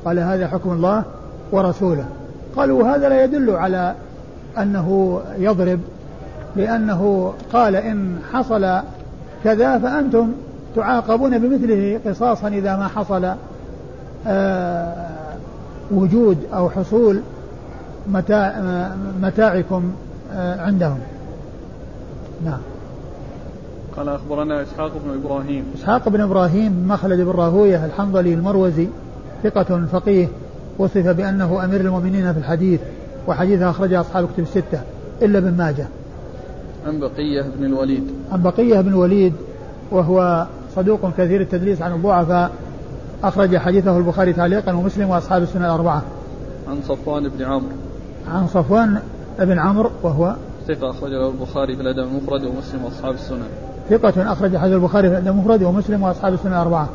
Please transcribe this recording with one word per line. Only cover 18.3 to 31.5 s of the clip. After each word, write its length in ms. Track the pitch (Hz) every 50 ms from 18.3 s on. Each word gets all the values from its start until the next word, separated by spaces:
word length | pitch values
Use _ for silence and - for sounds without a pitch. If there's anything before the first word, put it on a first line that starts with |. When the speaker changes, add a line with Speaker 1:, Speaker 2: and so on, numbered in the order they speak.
| 208 208 196 196
Speaker 1:
آه، 420 | 208 214 190 180 180 175 180 190 185 190 196 196 190 185
متاعكم، 680 | 190 190 202 220 220 214 175 185 170 - 190 180 175 180 185 - - - - - - - 190
آه، 260 | 190 180 180 180 185
عندهم.'" 380 | 170 202 202 180 175 151 139 127 120 - - - - - - - - - - - - - - - - - - - - - - - - - - - 160
نعم. 140 | 160 143 127 - - - - - - - - - - - - - - - - - - - - - - - - - - -
Speaker 2:
قال: 120 | 147 143 143
"أخبرنا 540 | 143 139 139 147 147 147 151 156 151 147
إسحاق 300 | 139 - - - 156 156 151 156 143
بن 140 | 143 139 135 139
إبراهيم". 400 | 143 139 139 135 143 143 135 - - - -
Speaker 1:
إسحاق 300 | - 196 226 247 - 220
بن 120 | 202 208
إبراهيم 680 | 208 196 156 185 180 160 160 202 220 214 190 180 180 185
مخلد 320 | 202 190 - 196 185 180
بن 100 | 180 175
راهوية 540 | 185 175 170 170 170 202 208 196 185 160 160
الحنظلي 500 | 156 - - 202 202 190 190 180 175 170
المروزي، 540 | 165 170 196 202 190 185 180 156 160 165 214 - - - - - - - - - -
ثقة 440 | - - - 208 185 - 180 175 170 139
فقيه، 360 | - 180 - 208 202 185 175 - - - - - - - - - - -
وصف 280 | 190 185 - 202 170
بأنه 580 | 180 180 165 202 196 196 196 190 170